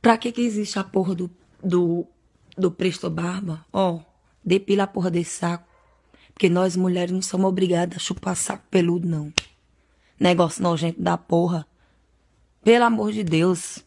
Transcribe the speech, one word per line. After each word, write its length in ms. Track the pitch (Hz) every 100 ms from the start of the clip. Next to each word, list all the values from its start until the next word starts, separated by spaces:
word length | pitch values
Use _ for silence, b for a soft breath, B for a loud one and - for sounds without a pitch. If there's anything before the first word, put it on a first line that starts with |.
Pra 160 | 233 226
que 140 | 247
que 100 | 233
existe 380 | 240 208 208 202
a 40 |
porra 300 | 190 190 185
do, 160 | 175 180 - _ _
do, 460 | 196 175 175 170 - _ _ _ _ -
do 140 | 185
Presto 380 | 175 185 - 175
Barba? 560 | 160 175 190 190 160 _
Ó, 260 | 202 190 165 - _ _ _
depila 420 | - 190 196 202
a 40 | 196
porra 240 | 196 180
desse 200 | 175 170
saco. 360 | - 170 170 _ b b b b b b
Porque 160 | _ 190
nós 280 | 175 185 180
mulheres 340 | 185 180 175
não 100 | 185
somos 260 | 185 185 190
obrigadas 500 | 185 185 175 175 170
a 20 |
chupar 380 | - - - 170
saco 280 | - - _
peludo, 340 | 190 175 175 175
não. 280 | 160 151 - - _ _ _ _ _ _ _
Negócio 460 | 185 175 170 -
nojento 380 | 185 165 165 170
da 160 | 175 170
porra. 500 | _ 170 175 170 151 _ _ _ _ _ _ _ _ _
Pelo 220 | - 233 233
amor 260 | 220 214
de 120 | 214
Deus. 600 | 180 160 175 175 - -